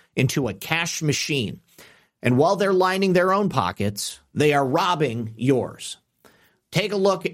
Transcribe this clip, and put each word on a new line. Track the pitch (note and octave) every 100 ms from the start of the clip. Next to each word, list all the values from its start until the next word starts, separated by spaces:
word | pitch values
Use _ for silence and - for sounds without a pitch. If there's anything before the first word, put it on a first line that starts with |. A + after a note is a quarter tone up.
| _ -
into | C3 D3+ B2
a |
cash | G2 - E3 E3+ -
machine. | D3+ C3+ - C#3+ G2+ E2+ _ - - _ _ _
And | A2+ B2
while | E3 G3+
they're | G3
lining | F#3 F#3 F#3+ G3
their | F3+ F#3
own | G3 G#3
pockets, | C3 F2+ - G2+ G#2 - - _
they | - D3
are | C#3+ C3+
robbing | D#3+ F#3 F3 C3+ A2+ A#2 -
yours. | B2 C3 F2+ - - - _ _ - _ _ _ _
Take | - G3+
a | G3+
look | G3 F3+ -